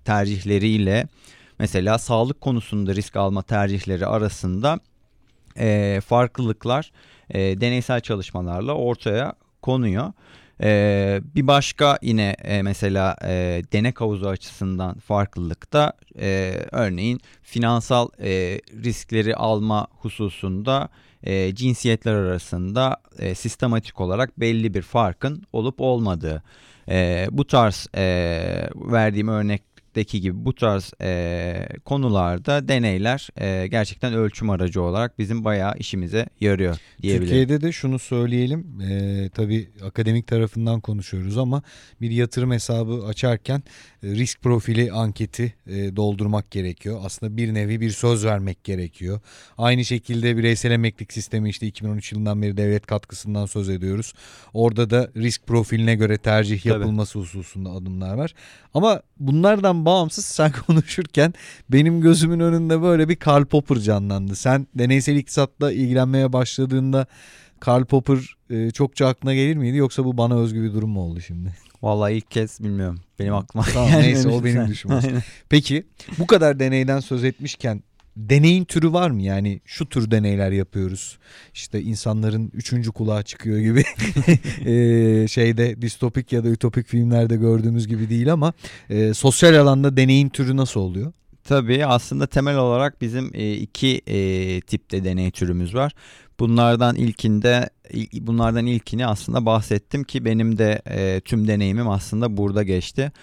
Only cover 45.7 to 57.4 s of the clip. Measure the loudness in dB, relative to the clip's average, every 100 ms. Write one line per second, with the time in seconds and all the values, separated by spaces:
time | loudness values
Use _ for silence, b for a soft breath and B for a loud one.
45.7 | -6 -4 -2 -2 0 -2 -2 -4 -6 -6
46.7 | -8 -10 -10 -10 -10 -8 -4 -2 -2 -2
47.7 | -2 -4 0 0 2 0 -2 -4 -6 -6
48.7 | -6 -6 -8 -8 -8 B B B -2 0
49.7 | 0 0 -4 -4 0 0 2 2 2 2
50.7 | 2 0 -4 -10 -10 -6 -2 -2 -4 -8
51.7 | -6 -6 -6 -6 -4 -2 -2 -2 0 0
52.7 | 0 -2 -6 -6 -12 -6 -4 -4 -4 -4
53.7 | -4 -4 -4 -6 B B B B 0 2
54.7 | 2 2 2 0 -2 -2 -2 0 0 2
55.7 | 2 2 2 2 2 2 2 2 0 0
56.7 | 0 0 -2 -2 -6 -8 -12